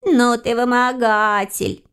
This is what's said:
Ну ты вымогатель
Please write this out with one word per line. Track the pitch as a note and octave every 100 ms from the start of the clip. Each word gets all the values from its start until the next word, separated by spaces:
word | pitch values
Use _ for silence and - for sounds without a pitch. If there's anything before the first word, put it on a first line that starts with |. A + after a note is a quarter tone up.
| -
Ну | D4+ A#3+ A#3
ты | A#3 A#3
вымогатель | B3 B3 B3 B3+ A#3 G#3+ G#3+ G#3 G3 - F#3+ - _